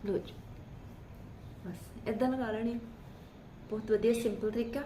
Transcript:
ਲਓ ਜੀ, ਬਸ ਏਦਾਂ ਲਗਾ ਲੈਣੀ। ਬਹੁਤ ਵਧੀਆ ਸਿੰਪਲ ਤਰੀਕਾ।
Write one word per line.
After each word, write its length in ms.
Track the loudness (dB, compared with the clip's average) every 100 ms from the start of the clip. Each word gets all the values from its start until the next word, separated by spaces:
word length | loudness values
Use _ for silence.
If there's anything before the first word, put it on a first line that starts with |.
| 2
ਲਓ 120 | 0
ਜੀ, 160 | 0 -10 -12 -12 -12 -12 -12 -12 -14 -14 -12 -12 -12 -10 -8
ਬਸ 420 | -8 -8 -6 -2
ਏਦਾਂ 200 | 4 4
ਲਗਾ 220 | 4 2
ਲੈਣੀ। 220 | 2 2 0 -4 -12 -14 -14 -14 -16 -16 -14 -4
ਬਹੁਤ 220 | -4 4
ਵਧੀਆ 220 | 6 8 6
ਸਿੰਪਲ 300 | 4 2 0
ਤਰੀਕਾ। 300 | 2 0 0